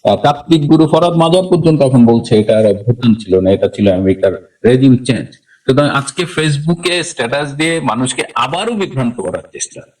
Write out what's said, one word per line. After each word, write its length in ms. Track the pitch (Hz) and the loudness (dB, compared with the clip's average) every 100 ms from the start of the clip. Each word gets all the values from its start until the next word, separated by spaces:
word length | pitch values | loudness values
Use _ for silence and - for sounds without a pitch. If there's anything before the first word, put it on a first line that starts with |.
| - | 0
আহ, 100 | 101 | 0
তাত্ত্বিক 520 | 143 147 - 160 147 | 0 -2 0 0 4
গুরু 200 | 156 156 | 4 4
ফরাদ 260 | 160 175 | 2 2
মাজার 300 | 165 165 185 | 2 2 2
পর্যন্ত 380 | 180 175 165 151 | 2 2 2 2
এখন 240 | 135 127 117 | 4 6 4
বলছে 340 | 117 - 107 | 4 2 0
এটা 180 | 107 110 | 2 2
আর 80 | 107 | 2
অভ্যুত্থান 480 | 101 - 117 120 | 0 -2 0 0
ছিল 260 | 104 - 92 | 0 0 0
না, 120 | 95 | 2
এটা 160 | 98 98 | 0 -2
ছিল 240 | - 101 | 0 0
আমেরিকার 640 | 92 95 92 98 90 - _ 110 | 2 0 0 -2 -4 -14 _ 2
রেজিম 320 | 127 135 123 | 4 4 2
চেঞ্জ। 300 | - 104 - - _ _ - | 0 -4 -6 -16 _ _ -2
সুতরাং 240 | 131 147 | 0 0
আজকে 360 | 139 135 - 170 | -2 -6 -8 -6
ফেসবুকে 760 | - 156 143 156 170 175 175 | -2 -2 -2 -2 -4 -2 -4
স্ট্যাটাস 500 | - - 117 139 147 | -6 -6 -4 -4 -6
দিয়ে 260 | 143 160 165 | -4 -4 -2
মানুষকে 440 | 131 113 127 - - - | -4 -4 -4 -6 -8 -6
আবারও 380 | 123 165 226 | -6 -6 -6
বিভ্রান্ত 480 | 226 175 135 120 - | -6 -6 -4 -6 -6
করার 200 | - - - | -10 -10 -12
চেষ্টা। 280 | - - 131 - _ | -14 -14 -14 -20 _